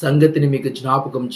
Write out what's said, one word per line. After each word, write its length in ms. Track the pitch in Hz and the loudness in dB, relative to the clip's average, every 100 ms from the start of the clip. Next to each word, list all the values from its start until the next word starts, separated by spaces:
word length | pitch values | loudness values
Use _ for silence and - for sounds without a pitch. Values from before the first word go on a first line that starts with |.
సంగతిని 460 | 147 147 156 151 143 | 0 4 4 4 0
మీకు 200 | 135 139 | 0 -4
జ్ఞాపకం 640 | - 131 135 - 127 123 | -6 -2 -2 -2 -6 -6